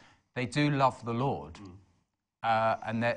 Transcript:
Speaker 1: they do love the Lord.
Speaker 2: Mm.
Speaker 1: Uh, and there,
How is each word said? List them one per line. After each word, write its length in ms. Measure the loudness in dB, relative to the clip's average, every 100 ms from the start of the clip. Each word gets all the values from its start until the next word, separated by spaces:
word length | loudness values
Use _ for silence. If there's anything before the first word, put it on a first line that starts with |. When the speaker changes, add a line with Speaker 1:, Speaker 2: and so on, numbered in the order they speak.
| -16 _ _
Speaker 1:
they 120 | -6 -2
do 240 | 2 2
love 340 | 4 2 2
the 80 | -4
Lord. 400 | -2 -2 -2 -8
Speaker 2:
Mm. 160 | -16 -18 -20 _ _ _ _ _ _
Speaker 1:
Uh, 340 | 0 2 2 0 -2
and 160 | 0
there, 140 | 0